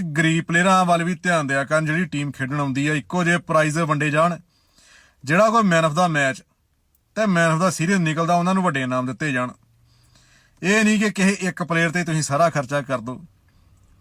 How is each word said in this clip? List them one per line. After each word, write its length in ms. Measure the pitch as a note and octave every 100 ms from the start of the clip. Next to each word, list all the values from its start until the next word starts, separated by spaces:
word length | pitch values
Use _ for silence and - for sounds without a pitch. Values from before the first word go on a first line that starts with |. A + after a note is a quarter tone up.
| F3 D3
ਗਰੀਬ 280 | D#3+ E3 -
ਪਲੇਅਰਾਂ 400 | E3+ F#3+ F#3 F3+
ਵੱਲ 180 | E3+
ਵੀ 120 | E3+ F#3
ਧਿਆਨ 320 | F3+ E3 C#3
ਦਿਆ 160 | C#3
ਕਰਨ, 220 | C#3 D#3 D#3
ਜਿਹੜੀ 200 | D#3+ F3
ਟੀਮ 260 | D3 C#3+
ਖੇਡਣ 280 | C3 C3 D3
ਆਉਂਦੀ 280 | C#3 C3 D3
ਆ, 60 |
ਇੱਕੋ 300 | D3+ - F3+
ਜਿਹੇ 140 | E3+ F3
ਪ੍ਰਾਈਜ਼ 400 | - D#3 D3+ D3+
ਵੰਡੇ 320 | D#3 D3 D3
ਜਾਣ। 260 | D3 F3 E3 - _ _ _ _ - _ _
ਜਿਹੜਾ 260 | B2+ E3+ A3
ਕੋਈ 120 | A3+
man 240 | G3+ E3 D#3+
of 100 | D3+
the 80 | F3+
match 260 | D3+ C3+ C3 - _ _ _ _ _ _ -
ਤੇ 80 |
man 300 | A3 E3+ E3
of 80 | D#3+
the 80 | F#3
series 280 | - E3+ G3+
ਨਿਕਲਦਾ, 340 | D#3+ D3+ E3 F3
ਉਹਨਾਂ 180 | F3 F#3+
ਨੂੰ 80 |
ਵੱਡੇ 180 | F3+ C#3
ਇਨਾਮ 240 | B2+ B2+ B2+
ਦਿੱਤੇ 260 | - D3+
ਜਾਣ। 180 | B2+ B2+ - _ _ _ _ _ _ _ _ _ _
ਇਹ 220 | F3 G#3+
ਨਹੀਂ 160 | G#3+ G#3+
ਕਿ 100 | G#3
ਕਿਸੇ 380 | G3 F#3+ G3+ F#3
ਇੱਕ 160 | -
ਪਲੇਅਰ 280 | E3 E3 E3+
'ਤੇ 120 | F3
ਤੁਸੀਂ 180 | E3 D#3
ਸਾਰਾ 260 | C#3+ C#3+ E3
ਖਰਚਾ 320 | D3 B2 C#3+
ਕਰ 180 | C3+ B2+
ਦਿਓ 200 | A2+ B2+ - _ _ _ _ _ _ _